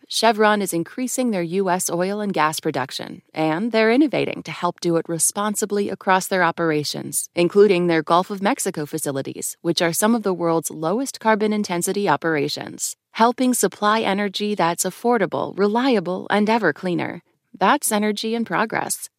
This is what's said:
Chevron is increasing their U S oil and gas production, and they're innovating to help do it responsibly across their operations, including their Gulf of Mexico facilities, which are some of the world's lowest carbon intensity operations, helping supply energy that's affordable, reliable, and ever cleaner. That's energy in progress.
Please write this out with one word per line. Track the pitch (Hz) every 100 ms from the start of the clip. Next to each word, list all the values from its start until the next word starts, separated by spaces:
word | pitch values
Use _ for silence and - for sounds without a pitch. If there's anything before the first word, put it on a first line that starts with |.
| -
Chevron | - 220 214 214 214
is | 190
increasing | 170 165 - 254 - 247
their | 196
U | 170 185 190
S | 180 -
oil | 175 185 208
and | 208
gas | 165 151 160
production, | 160 139 127 - - - _
and | - 156 160 233
they're | 220 220
innovating | 240 302 156 143 -
to | -
help | 151 175 -
do | 175 165
it | 160
responsibly | 165 - - 214 208 208 208 202
across | 185 - 190 -
their | 185
operations, | 170 170 170 151 147 147 - 143 -
including | - 175 202 208 180 175
their | 165
Gulf | 151 170 185
of | 202
Mexico | 202 269 196 170 147
facilities, | 160 151 135 131 - - -
which | 165 156
are | 170
some | 160 214
of | 233
the | 208 175
world's | 170 165 -
lowest | 156 156 214 269 -
carbon | 220 214 214
intensity | 214 202 175 175 190 196
operations, | 143 165 156 143 - - - - - _
helping | - 233 247 254 240
supply | 190 - 208 220
energy | 208 196 208 190 208
that's | 202 170 175
affordable, | 185 - 240 240 170 131 - -
reliable, | 202 226 269 220 175 185 -
and | 202 208
ever | 226 185
cleaner. | - 185 165 127 - - _ _ -
That's | 190 285 -
energy | 208 214 208 226 233
in | 220
progress. | 170 220 220 - - -